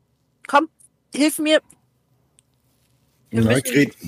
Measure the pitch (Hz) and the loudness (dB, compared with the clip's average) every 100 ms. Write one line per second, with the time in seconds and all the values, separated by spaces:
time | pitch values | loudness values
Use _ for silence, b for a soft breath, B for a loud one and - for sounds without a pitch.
0 | _ _ _ _ - 285 320 _ _ _ | _ _ _ _ -2 0 0 _ _ _
1 | _ 247 302 302 302 311 - _ _ _ | _ -2 -2 -2 0 -2 -2 _ _ _
2 | _ _ _ _ _ _ _ _ _ _ | _ _ _ _ _ _ _ _ _ _
3 | _ _ _ 113 113 127 - 139 120 - | _ _ _ -2 0 0 0 0 0 -2